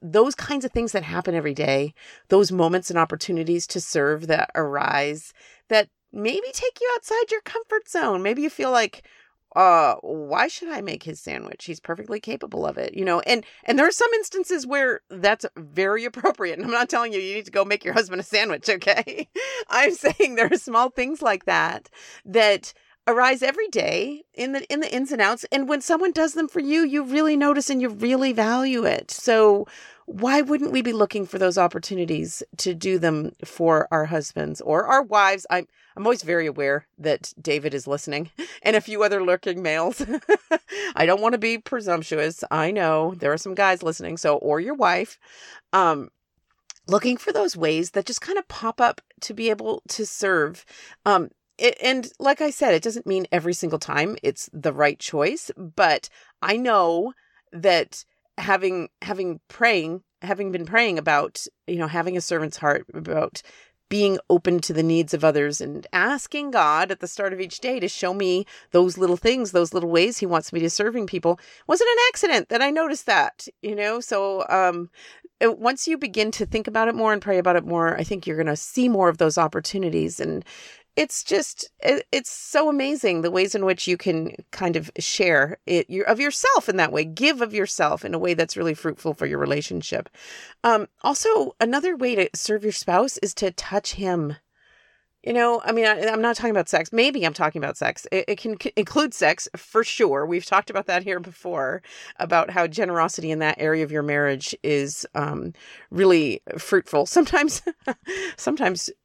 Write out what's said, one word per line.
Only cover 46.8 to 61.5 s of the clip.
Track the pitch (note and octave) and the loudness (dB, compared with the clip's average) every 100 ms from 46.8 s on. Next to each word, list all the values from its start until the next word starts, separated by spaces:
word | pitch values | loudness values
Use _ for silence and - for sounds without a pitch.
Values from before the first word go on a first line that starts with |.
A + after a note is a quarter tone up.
| - | 0
looking | G3+ B3 B3 | 0 2 -2
for | - | -2
those | - G3+ E3+ | 0 -2 0
ways | D#3+ D#3+ F3 | 0 0 -2
that | G3+ F#3+ | -4 -4
just | - | -6
kind | - G4 | -6 -6
of | - | -6
pop | - A3+ - | -8 -6 0
up | A#3 - - _ | 0 0 -10 _
to | - | -12
be | G#3+ A3+ | -4 -2
able | G#3 A3 - - | -2 -4 -8 -8
to | - G#3 | -8 -8
serve. | - G3 F3 D3+ E3+ - - - - G#3 | -4 0 2 0 -4 -20 -20 -20 -4 2
Um, | F#3+ D#3+ - _ - | 2 0 -8 _ 0
it, | A#3+ - | 2 2
and | B3+ C4 B3 - | 0 0 -4 -2
like | C#4 D4 | 0 2
I | D4+ | 0
said, | - C4 | 0 2
it | D#3+ | 2
doesn't | A3+ A#3 - | 0 -6 -2
mean | F#3+ F3+ | -2 0
every | F3 E3+ | -2 -2
single | F3 E3+ D#3 | -2 -2 -4
time | - C#3+ F3 A3 | -2 -2 -2 -2
it's | C#3+ - - | -4 -4 -8
the | D#3 D3+ | -6 -4
right | C#3 D3 - | 2 2 2
choice, | - D3+ D#3+ D#4 - - | -4 0 0 -2 -8 -14
but | E3+ F3+ F3 D3 - _ _ _ | -6 2 2 2 -2 _ _ _
I | - A3 | -2 0
know | B3 G#3 E3+ E3+ A3+ - _ _ _ | 2 4 4 2 -2 -6 _ _ _
that | E3+ F#3+ E3+ - - - _ _ - | 0 4 4 2 -8 -20 _ _ -8
having, | F#3+ F#3+ F#3 F#3 D#3+ _ | 0 0 0 -2 -6 _
having | F#3 G3 F3+ D#3+ - | -8 -6 -6 -8 -14
praying, | - A#3 G3 D#3+ F#3 - _ | 0 2 2 0 -8 -14 _
having | F3+ G3 G3 | -6 -4 -4
been | F3+ E3 | -6 -2
praying | A3+ A#3 E3 | 2 2 0
about, | D#3+ D3 - - - | 2 2 0 -6 -14